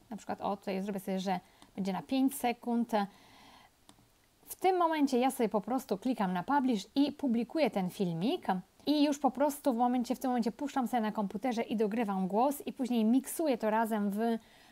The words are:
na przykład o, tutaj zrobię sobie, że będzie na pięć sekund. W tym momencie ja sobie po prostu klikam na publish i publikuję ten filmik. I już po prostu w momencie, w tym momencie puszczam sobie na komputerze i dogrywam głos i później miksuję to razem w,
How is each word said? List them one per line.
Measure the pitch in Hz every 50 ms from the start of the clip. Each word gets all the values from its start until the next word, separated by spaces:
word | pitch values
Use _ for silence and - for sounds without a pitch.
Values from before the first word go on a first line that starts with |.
| - -
na | 220
przykład | 190 - - - -
o, | - 190 202
tutaj | - - 208 190 190
zrobię | 190 208 196 190
sobie, | - 202 190 190
że | 180 196 180 180 - - - - - - -
będzie | - 185 196 185
na | 175
pięć | - - 269 262 262 269 -
sekund. | - - 240 226 - - 240 233 233 233 - 226 208 202 196 - - - - - - - - - - - - _ _ _ - - _ - _ _ _ _ _ _ _ -
W | - -
tym | - - 370 370
momencie | 349 339 320 320 302 277 277 262 240
ja | 254 269
sobie | - - 233 202
po | - 208
prostu | - 220 254 262 - - 208
klikam | - - 262 240 - 202 180 185
na | 175 -
publish | - 277 285 247 262 226 190 - - -
i | 277 285 285
publikuję | - - 294 247 220 240 233 - - 320 285 214
ten | - 202 185 175
filmik. | - - 190 175 165 160 190 262 359 359 - - 185 180 - _ _ _ -
I | 277 302 302 285
już | 302 285 294
po | - 254
prostu | - 254 285 294 285 - - 285 226
w |
momencie, | 233 247 247 247 254 220 - 247
w | -
tym | - 254
momencie | 247 240 214 233
puszczam | - - 294 277 - 277 240
sobie | 208 254 233
na | 214 214
komputerze | 214 220 202 190 - 208 - 254 220 233
i | - - 240
dogrywam | 208 220 196 214 247 226 202 196 190 190
głos | 180 190 220 254 294 277 - -
i | - -
później | - 254 226 247 226 214
miksuję | 220 247 269 - - - - 320 294 240
to | 220 220 214
razem | 214 226 233 214 226 208 202 202
w, | 196 214 233 233 226 226 - - - - - -